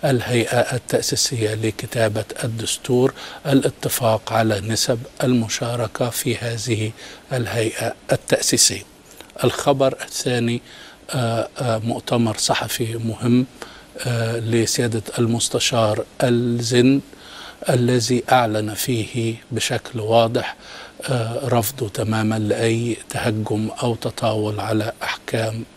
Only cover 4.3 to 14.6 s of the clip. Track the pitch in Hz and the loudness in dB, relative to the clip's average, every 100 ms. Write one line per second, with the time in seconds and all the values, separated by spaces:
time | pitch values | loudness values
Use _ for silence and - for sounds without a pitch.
4.3 | 113 110 104 104 107 - 120 123 - 135 | 2 2 0 -2 -2 0 -2 -4 -2 2
5.3 | 123 110 - 120 120 110 - 123 - 135 | 2 0 -4 -4 -2 -4 -2 -4 -2 -2
6.3 | 110 117 117 110 107 107 - - - - | -2 -4 -6 -2 -2 -2 -6 -18 -20 -6
7.3 | 131 110 107 110 - 117 - - 139 - | -4 -2 0 -2 -2 -6 -6 -2 -2 2
8.3 | - - 117 - 101 - - - - - | 0 2 4 2 2 -10 -20 -20 -20 -20
9.3 | - 127 - - 139 135 131 - - - | -2 -2 0 2 4 2 0 -10 -6 -2
10.3 | 123 117 120 - - - - - 139 120 | 0 0 -2 -6 -20 -20 -20 -8 -2 0
11.3 | 113 - - 127 110 110 120 - 123 113 | 0 -4 -4 -2 0 -2 -4 -2 2 2
12.3 | 107 - 117 113 - 117 117 113 107 120 | 0 0 0 -2 -4 -4 -2 -4 -2 4
13.3 | 123 131 - - - - - 123 120 113 | 4 2 -6 -18 -18 -20 -8 -4 -2 -2
14.3 | 117 117 117 | -2 0 2